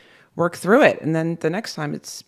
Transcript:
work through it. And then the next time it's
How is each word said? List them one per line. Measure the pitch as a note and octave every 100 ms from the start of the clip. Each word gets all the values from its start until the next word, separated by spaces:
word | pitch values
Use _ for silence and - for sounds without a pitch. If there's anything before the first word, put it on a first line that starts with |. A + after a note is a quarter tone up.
| _ _ _ -
work | F3 -
through | F3 B3+
it. | G3 -
And | D#3 D#3+
then | E3 E3
the | D#3
next | F#3+ -
time | - D3+ D3+
it's | - -